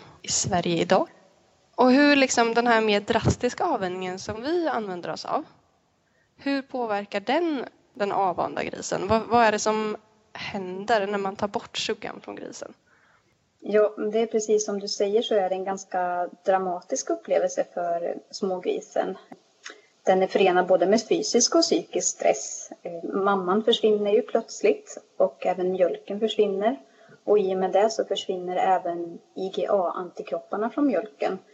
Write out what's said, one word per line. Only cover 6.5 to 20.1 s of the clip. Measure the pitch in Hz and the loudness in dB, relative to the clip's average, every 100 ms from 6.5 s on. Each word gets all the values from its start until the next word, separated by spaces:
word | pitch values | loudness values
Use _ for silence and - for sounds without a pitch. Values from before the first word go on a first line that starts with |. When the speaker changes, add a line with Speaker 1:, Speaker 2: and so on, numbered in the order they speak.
| 277 | -4
Speaker 1:
påverkar | 269 254 226 202 202 202 | -4 -6 -4 -4 -4 -6
den | 202 302 339 277 - - _ | 0 0 0 -4 -8 -16 _
den | - 202 | -4 -2
avvanda | 190 190 165 151 - | 2 0 0 -2 -4
grisen? | - - - 165 190 | -6 -8 -6 -4 0
Vad, | 220 | 0
vad | 196 240 | 2 4
är | 220 | 4
det | 214 | 2
som | 214 214 214 208 _ _ _ | 0 -2 -4 -6 _ _ _
händer | - - 202 180 190 220 220 196 | -14 -10 -8 -8 -8 0 0 0
när | 202 | -2
man | 196 196 | -4 -4
tar | 208 | -4
bort | - - - | -4 -8 -6
suggan | - 214 - - | -6 -6 -10 -12
från | - 101 | -14 -12
grisen? | 85 - - - _ _ _ _ _ _ _ _ | -12 -12 -16 -18 _ _ _ _ _ _ _ _
Speaker 2:
Ja, | - 208 208 - 214 | 0 2 2 0 -2
det | 220 | 0
är | 226 | 0
precis | 220 214 214 214 | -2 2 0 0
som | 202 | -4
du | 202 | -6
säger, | - 202 214 | -2 0 0
så | 202 214 | 2 0
är | 185 | 0
det | 190 | -2
en | 190 | -4
ganska | 190 - 185 180 175 175 - 196 | -6 -6 -4 -2 -2 -6 -4 0
dramatisk | 190 185 175 - 262 - | 0 0 -6 -6 -6 -2
upplevelse | 330 - 170 180 - - | -4 0 0 2 -2 -4
för | 180 175 170 170 - - | -6 -4 -4 -4 -8 -12
smågrisen. | - 196 180 - - - - 185 190 - - _ _ - - _ _ | -6 -4 -2 -4 -4 -4 -4 -4 -8 -14 -20 _ _ -20 -20 _ _
Den | 190 | 2